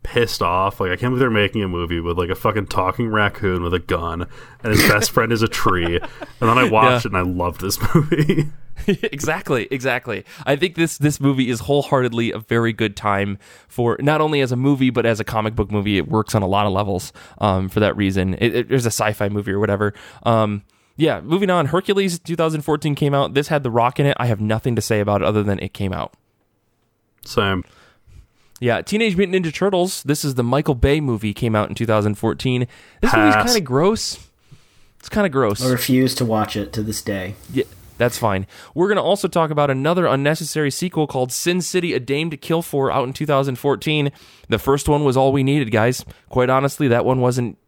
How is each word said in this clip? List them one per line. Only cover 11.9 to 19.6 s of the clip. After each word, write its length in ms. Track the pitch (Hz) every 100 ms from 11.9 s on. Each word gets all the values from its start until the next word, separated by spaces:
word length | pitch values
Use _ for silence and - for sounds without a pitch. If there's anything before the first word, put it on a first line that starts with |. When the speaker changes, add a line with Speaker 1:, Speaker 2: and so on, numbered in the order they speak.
| 139 127 117 117
Speaker 2:
a 80 | -
very 340 | 110 117 113
good 220 | 107 110 101
time 400 | 107 98 101 98 - - _
for, 300 | - 120 -
not 200 | 143 151
only 200 | 156 147
as 120 | 131
a 40 | 123
movie, 320 | 135 139 131
but 140 | 120
as 140 | 117 110
a 60 |
comic 320 | 110 113 110 113
book 160 | 98
movie. 260 | 104 101 98
It 80 | 73
works 260 | 110 107 113
on 60 |
a 40 | 92
lot 180 | 98
of 80 | 104
levels, 400 | 95 104 92 - - - -
um, 300 | 104 95 95
for 120 | 107
that 160 | 104 87
reason. 380 | 98 95 92
It, 200 | 92 117
it, 140 | 117 120
there's 160 | 131 117
a 80 |
sci-fi 340 | - 107 107 104
movie 200 | 104 101
or 80 |
whatever. 360 | 98